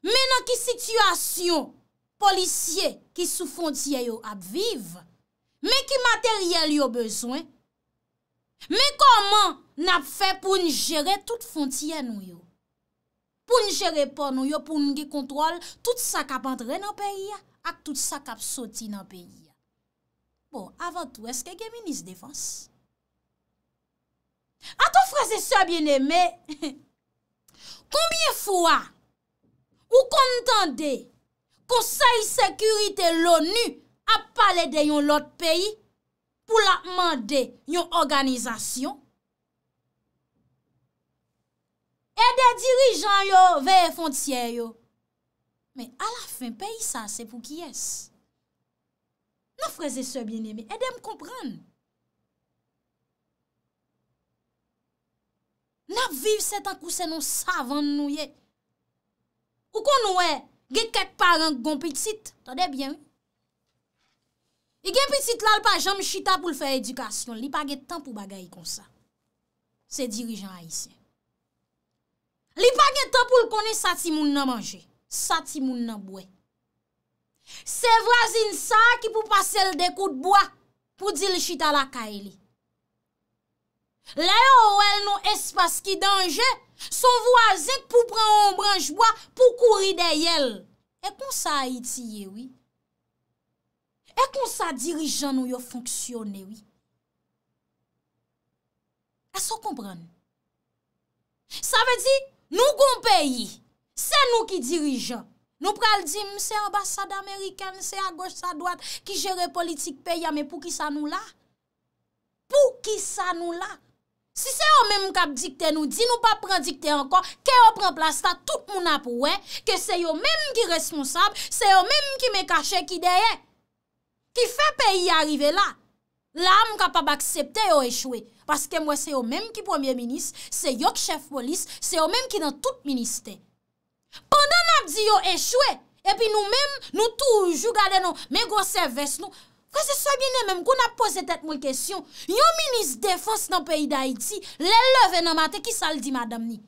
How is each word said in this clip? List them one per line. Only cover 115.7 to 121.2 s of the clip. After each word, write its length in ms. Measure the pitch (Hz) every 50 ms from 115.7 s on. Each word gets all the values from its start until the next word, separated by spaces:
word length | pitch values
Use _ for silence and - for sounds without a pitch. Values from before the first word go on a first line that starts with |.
| 302
nou, 160 | 311 302 277
di 160 | 294 403 453
nou 160 | 494 480 480
p 80 | 480 440
ap 140 | 427 427 -
pran 180 | 370 392 349
dikte 300 | 269 349 285 - - 302 294
ankò. 300 | 285 277 262 330 370 - - - _
Ke 160 | _ - 523
yo 160 | 494 480 453 453 440
pran 160 | 427 370 -
plas 240 | 311 311 320 302 -
la, 140 | - 370 349 - _
tout 240 | - 622 - - -
moun 220 | 403 381 349 339
ap 160 | 302 285 - 254
wè 240 | 240 240 262 294 359 403 - - - - _
ke 140 | - 392 -
se 160 | - - 381
yo 160 | 359 339 330 320
menm 340 | 311 427 571 640 622 622 587 508
ki 140 | 453 466 339
responsab, 640 | 339 320 320 - 330 302 277 269 - 339